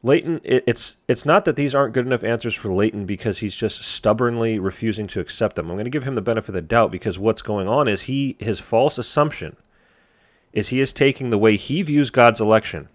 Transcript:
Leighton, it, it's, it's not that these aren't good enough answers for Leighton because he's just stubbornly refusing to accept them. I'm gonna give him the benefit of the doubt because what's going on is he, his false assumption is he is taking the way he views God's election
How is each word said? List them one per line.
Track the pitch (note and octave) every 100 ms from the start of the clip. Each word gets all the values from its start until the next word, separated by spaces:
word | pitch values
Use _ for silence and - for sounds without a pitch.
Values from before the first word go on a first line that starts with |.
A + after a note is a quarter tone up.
Leighton, | A#2 D3+ - E3
it, | - B2+ -
it's, | - - - -
it's | A#2+ C#3+
not | F3+
that | - C#3
these | C#3+
aren't | C#3 C3+
good | A#2+ B2
enough | B2
answers | G#2 A#2 A#2+
for | G#2+ G#2+
Leighton | F#2 G#2+ G#2
because | G2 G2 A2+ F#2+
he's | G#2
just | - G#2+ -
stubbornly | - - A2 A2 A#2+ A#2 A#2 A2
refusing | F#2+ - A2+ G#2+ G#2
to | -
accept | E2+ - G#2+ -
them. | E2
I'm | F#2
gonna | A#2
give | D3
him | B2+
the | B2
benefit | G2+ A2+ -
of |
the | F#2+
doubt | D#2+ A#2 G#2+
because | F#2 A2+ F#2
what's | G#2+ G#2+
going | - G#2 F#2+
on | B2+ C3
is | G#2
he, | - C3+ C#3 -
his | G#2+ G2
false | - A2+ C3+ -
assumption | A#2+ - D3+ - D#2 - _ _ _ _ _ _ _ _ _
is | - G#2
he | B2+
is | C3+
taking | - C#3 C3 B2+
the | G#2+
way | A2 G#2
he | - D3
views | E3 D3 C3+
God's | - A#2+ A2+
election | G#2+ A2 - E2 D2